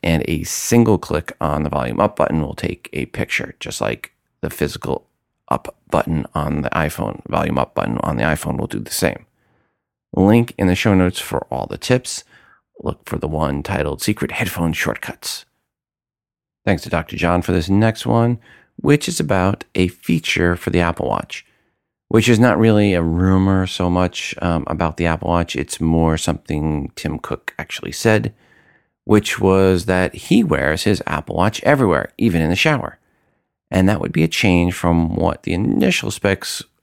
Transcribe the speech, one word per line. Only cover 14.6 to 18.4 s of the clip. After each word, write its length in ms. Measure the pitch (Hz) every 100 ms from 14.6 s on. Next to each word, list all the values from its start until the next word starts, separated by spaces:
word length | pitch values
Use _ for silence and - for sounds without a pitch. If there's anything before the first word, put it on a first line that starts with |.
| 82
Shortcuts. 720 | 80 - - - - - - - _ _ _ _ _ _ _ _ _ _ _
Thanks 180 | - 87
to 60 | -
Doctor 280 | 82 - -
John 240 | 87 87
for 120 | 87
this 160 | 87 82
next 360 | 98 113 -
one, 360 | 123 117 117 120